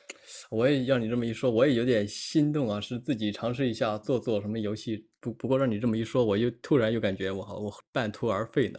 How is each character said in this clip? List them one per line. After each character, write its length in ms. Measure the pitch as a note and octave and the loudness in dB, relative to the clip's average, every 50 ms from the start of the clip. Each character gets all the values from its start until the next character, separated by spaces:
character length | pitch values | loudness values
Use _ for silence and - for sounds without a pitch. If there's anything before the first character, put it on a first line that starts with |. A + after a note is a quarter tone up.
| _ - - - - - - - - - | _ -20 -20 -20 -20 -18 -18 -18 -12 -6
我 180 | A2+ A2 A#2+ C#3 | 0 2 4 4
也 160 | D3 C3+ B2 | 4 2 2
让 160 | B2 C3+ B2 | 2 2 2
你 80 | A2+ A2 | 2 0
这 80 | A#2+ | 0
么 80 | B2 A#2 | 0 0
一 80 | A#2 | -2
说， 180 | A2+ - - B2+ | -2 0 0 2
我 160 | A2+ A2 C3+ | 4 6 6
也 80 | D3+ C3 | 6 4
有 100 | A2+ A#2+ | 4 4
点 220 | B2+ A#2+ G#2+ G#2 | 4 4 2 2
心 460 | G#2 - - - - - D#3+ D3 D3 | 0 -4 -8 -8 0 2 2 2 4
动 160 | D3+ D3+ C3+ G#2+ | 2 0 0 0
啊， 120 | G#2 G#2 | -2 -4
是 180 | G2+ - B2 A#2+ | -4 -6 -8 -6
自 180 | B2 - C3+ | -4 -4 -2
己 160 | G#2+ A2 G#2 | 0 -2 -2
尝 220 | G2 - - A#2 B2 | -2 -2 -4 -4 -2
试 120 | B2+ C#3 | 0 -2
一 60 | B2 | -2
下 240 | G#2+ - C3 A2 G#2+ | 0 0 0 -2 -2
做， 220 | G#2+ - - C3+ A2+ | -2 -2 -2 -2 0
做 220 | G#2+ B2 A2 G2+ | 0 0 0 0
什 100 | G2+ G#2 | -2 -2
么 80 | A2 A2+ | -4 -4
游 160 | G#2 G2+ G#2+ | -4 -4 -4
戏。 340 | - - A#2+ A2 G2+ - _ _ _ | -6 -6 -6 -6 -6 -8 _ _ _
不， 120 | - A#2+ | -10 -10
不 160 | A2 - - A#2 | -8 -6 -2 0
过 100 | C3 C3 | 0 2
让 120 | C3+ B2 | 2 0
你 80 | G#2+ G2+ | 0 0
这 100 | A#2+ A#2+ | 0 0
么 80 | A2 | 0
一 80 | A2+ A2+ | 0 -2
说， 180 | - - C3 | 0 2 2
我 140 | A#2+ G#2+ G2 | 2 4 2
又 140 | G#2+ A#2 A#2+ A#2+ - | 2 2 0 -2 -6
突 140 | - - D#3+ | -2 2 2
然 160 | C3 A2 A2 | 4 4 2
又 80 | A#2 A2+ | 2 0
感 160 | A2 G#2 F#2+ | 0 -2 -2
觉 140 | F2+ F#2+ F#2+ | -2 -4 -4
我 120 | G2 G2 | -4 -6
好， 160 | F#2 G#2 F#2+ - | -8 -8 -8 -8
我 140 | G#2+ G2+ - - - _ | -8 -8 -8 -12 -14 _
半 180 | - C#3 A#2+ G#2 | -4 -4 -4 -4
途 160 | G2+ - B2 A2+ | -4 -4 -2 -2
而 160 | G2 G2 A2 | 0 -2 -2
废 220 | - - D3 A#2 F#2+ | -2 -2 -2 -2 -2
呢。 100 | - | -4